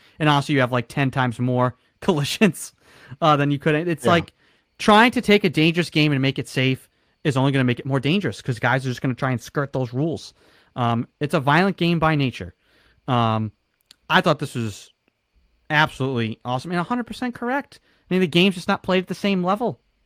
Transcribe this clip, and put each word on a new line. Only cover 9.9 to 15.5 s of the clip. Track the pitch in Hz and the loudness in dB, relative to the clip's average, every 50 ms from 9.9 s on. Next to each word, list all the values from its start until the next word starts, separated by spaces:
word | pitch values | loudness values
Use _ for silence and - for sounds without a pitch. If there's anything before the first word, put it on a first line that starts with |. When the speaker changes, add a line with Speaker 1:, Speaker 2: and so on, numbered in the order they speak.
Speaker 1:
rules. | 123 131 156 170 127 98 - - - _ _ _ _ _ _ _ _ | -4 -4 -4 -4 -4 -8 -10 -16 -20 _ _ _ _ _ _ _ _
Um, | 131 120 120 117 117 135 - _ _ | -4 -2 0 0 -2 -4 -6 _ _
it's | 151 143 - | -4 -2 -2
a | 156 | 0
violent | 123 143 147 170 190 196 170 | 2 2 2 4 2 2 0
game | - 180 170 170 160 | 0 0 0 0 2
by | 160 160 156 | 2 2 2
nature. | 143 139 123 - - 90 82 - _ _ _ _ _ _ _ _ _ _ - | 0 0 -2 -4 -6 -12 -14 -14 _ _ _ _ _ _ _ _ _ _ -2
Um, | 127 120 117 113 110 110 110 104 - _ _ _ _ _ _ _ - _ _ - | 0 2 2 2 0 -2 -4 -6 -8 _ _ _ _ _ _ _ -20 _ _ 0
I | 156 185 | 0 2
thought | 180 175 147 - | 4 2 0 0
this | 147 - - | -4 -6 -6
was | 127 113 107 101 - - - _ _ _ _ _ _ _ _ _ _ _ _ | -6 -6 -6 -8 -10 -18 -20 _ _ _ _ _ _ _ _ _ _ _ _